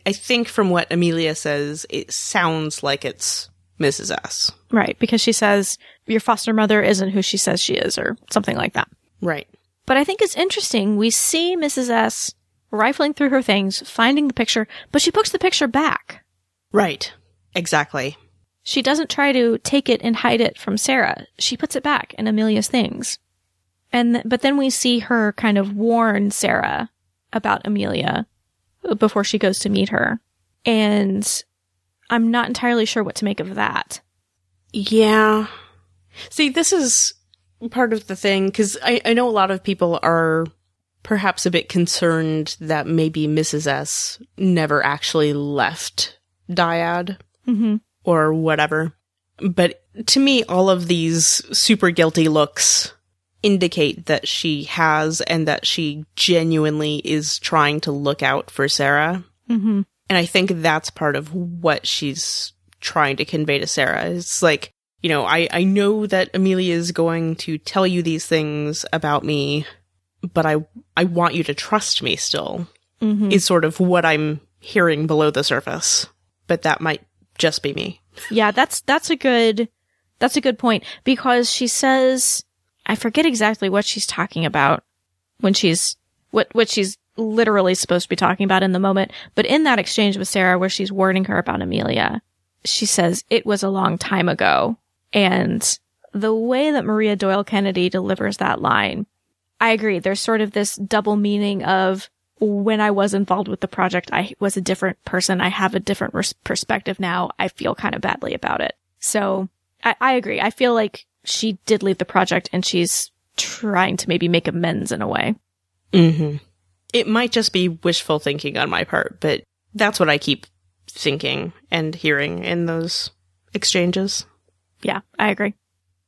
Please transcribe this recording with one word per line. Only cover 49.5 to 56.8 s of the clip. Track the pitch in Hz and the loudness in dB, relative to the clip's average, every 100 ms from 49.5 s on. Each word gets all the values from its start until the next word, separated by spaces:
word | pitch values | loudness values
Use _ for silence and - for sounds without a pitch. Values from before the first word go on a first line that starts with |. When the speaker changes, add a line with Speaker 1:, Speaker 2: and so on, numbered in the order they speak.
| 180 175 - _ - 226 | 2 0 0 _ -8 0
Speaker 1:
to | 269 | 2
me, | 277 262 | 4 4
all | 226 180 190 | 2 4 4
of | 185 170 | 4 2
these | 175 165 165 156 - - - | 0 2 2 2 0 0 0
super | - 214 180 | 4 4 4
guilty | 170 160 165 160 | 4 2 4 4
looks | 151 147 - - - - - _ _ _ _ | 4 2 2 2 2 0 -10 _ _ _ _
indicate | 214 196 175 175 147 - 170 | 2 4 2 2 0 0 -2
that | 151 - | -2 -2
she | - 170 147 | -4 -2 -4
has | 139 - 160 151 156 160 | -4 0 2 2 0 -2
and | - 165 156 | -2 0 0
that | - - | 0 -2
she | - 156 147 151 - | -2 -4 -6 -10 -2
genuinely | - 175 160 160 151 151 | 2 4 4 2 2 0